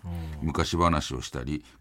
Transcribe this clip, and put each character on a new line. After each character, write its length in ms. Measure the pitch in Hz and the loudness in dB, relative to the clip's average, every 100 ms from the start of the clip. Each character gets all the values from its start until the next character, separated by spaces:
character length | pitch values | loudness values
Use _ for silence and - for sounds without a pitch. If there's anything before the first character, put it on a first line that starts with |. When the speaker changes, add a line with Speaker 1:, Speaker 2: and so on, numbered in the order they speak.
Speaker 1:
う 60 | 90 85 80 76 | -10 -8 -8 -4
ん。 40 | 78 | -2
Speaker 2:
昔 280 | 82 80 85 | 0 0 4
話 380 | 85 78 - | 4 4 0
を 80 | 64 | -6
し 100 | - | -6
た 100 | 67 64 | -6 -4
り、 180 | 76 - - | -4 -6 -10